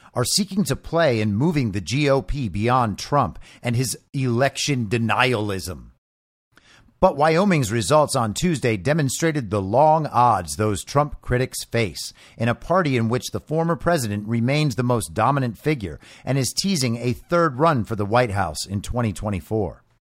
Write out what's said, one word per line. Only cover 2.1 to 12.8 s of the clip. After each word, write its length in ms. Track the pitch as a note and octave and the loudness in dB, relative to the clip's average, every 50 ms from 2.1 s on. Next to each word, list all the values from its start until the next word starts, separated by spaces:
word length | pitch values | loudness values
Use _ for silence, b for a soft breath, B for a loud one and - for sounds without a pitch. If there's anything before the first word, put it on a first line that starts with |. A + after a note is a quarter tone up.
| C3+ C#3 - | 2 2 2
P 260 | - B2+ D3 C3 G2+ | -2 -4 -4 -4 -4
beyond 480 | E2+ G2+ G#2+ A#2+ B2 C3 A#2+ G#2+ F#2 | -2 -2 0 2 2 2 2 0 -2
Trump 440 | - - - D3 C#3+ B2 D#2+ - - B B B B | -6 -4 -2 0 2 2 0 -2 -8 B B B B
and 140 | B B2 A#2 | B -2 0
his 240 | A#2+ C3 - - - _ _ - | 0 0 -2 -4 -8 _ _ -6
election 760 | C#3 C3 B2 A#2 A#2+ C3+ C3+ - - - D3+ C#3+ B2+ A#2 | -2 -2 0 2 2 2 0 0 -2 -2 -2 -2 -2 -2
denialism. 1000 | G2 A#2+ A#2 A#2 G#2+ G#2 A2 B2+ C3 B2 G#2 G#2+ G#2 G2 F#2 F2 F2+ D#2 C2 A#1+ A1+ - _ _ _ _ _ _ _ _ _ _ _ _ b b b b b b b b - | -2 0 0 0 0 2 2 2 2 0 0 -2 -4 -4 -6 -8 -10 -12 -12 -14 -20 -20 _ _ _ _ _ _ _ _ _ _ _ _ b b b b b b b b 2
But 160 | - F#3 D#3 | 2 4 4
Wyoming's 540 | C#3 D3 D#3+ D#3+ E3+ G#3 G#3 F3 D3+ B2+ F#2+ | 4 2 4 4 4 4 4 2 2 2 0
results 460 | A2+ A#2 G#2+ - C#3+ D#3 D3 - - | 0 -2 2 4 4 4 4 4 2
on 180 | C3 A2+ G#2+ G2 | 0 -2 -2 -2
Tuesday 420 | - - F3+ D#3+ A#2 - A#2+ A2 | 0 0 0 0 2 0 0 0
demonstrated 720 | G2 F2 C3+ D3+ E3 C#3+ B2+ - - E3 E3 D3 D3+ A#2+ F#2 | 0 0 0 0 0 0 0 -2 0 -2 0 0 -2 -2 -2
the 120 | G#2 G#2 F#2+ | -2 -2 0
long 440 | F#2+ G#2+ C3 D#3 D#3 D#3 D#3+ D3+ | 0 2 4 4 4 4 2 0
odds 500 | C3 - A#2 A#2+ B2 G#2+ F#2+ F2 D#2 C#2+ | 0 2 2 4 4 4 2 0 -4 -4
those 260 | E2 G#2+ G#2+ G2+ F2+ - | -2 -2 -2 -2 -4 -4
Trump 400 | - - C#3 D3 D3 - - - | -2 0 0 0 0 -4 -10 -6
critics 400 | - B2+ B2 C3 - - - - | -2 -2 -2 -2 -2 -6 -10 -8
face 500 | - - A#2 A2+ F2+ - - - - - b b b b | -4 -2 -2 -2 -2 -4 -8 -12 -12 -14 b b b b
in 120 | b A#2 A#2+ | b -2 0
a 80 | A2+ | -2
party 400 | - - - E3+ F#3+ | -2 -2 0 0 2